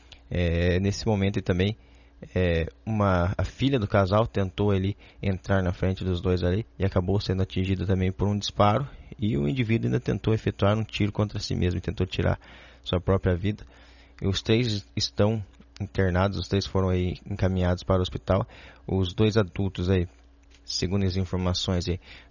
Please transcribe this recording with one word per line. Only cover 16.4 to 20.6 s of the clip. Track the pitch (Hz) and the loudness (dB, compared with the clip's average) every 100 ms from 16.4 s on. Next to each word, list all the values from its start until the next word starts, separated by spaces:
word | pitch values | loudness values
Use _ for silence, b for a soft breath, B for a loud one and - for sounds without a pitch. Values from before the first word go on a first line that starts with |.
| 87 | -2
três | 98 - | -2 0
foram | 98 95 | 0 0
aí | 92 90 - - | 0 0 -4 -8
encaminhados | 101 95 92 90 90 | -2 0 2 2 0
para | - 95 | 0 0
o | |
hospital. | 90 - - 95 110 B B B B | 0 -4 -2 0 -2 B B B B
Os | 95 92 | -2 -2
dois | - 110 104 | 2 2 2
adultos | 92 - 98 - 90 | 0 -2 -4 -2 0
aí, | 95 85 - - _ - - | 2 0 -6 -20 _ -20 -20